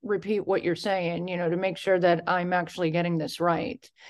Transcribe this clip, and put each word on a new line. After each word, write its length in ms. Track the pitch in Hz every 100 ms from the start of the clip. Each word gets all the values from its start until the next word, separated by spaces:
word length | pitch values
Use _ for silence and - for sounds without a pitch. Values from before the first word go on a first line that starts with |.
repeat 420 | 202 196 196 208 -
what 180 | 190
you're 120 | 175 160
saying, 520 | 208 190 170 170 180
you 100 | 175
know, 120 | 170
to 80 | 175
make 200 | 190 170
sure 220 | 196 185
that 240 | 175 170 -
I'm 260 | 180 175
actually 380 | 180 170 - 165
getting 260 | 170 175 165
this 220 | 156 -
right." 500 | 170 165 - - - _ -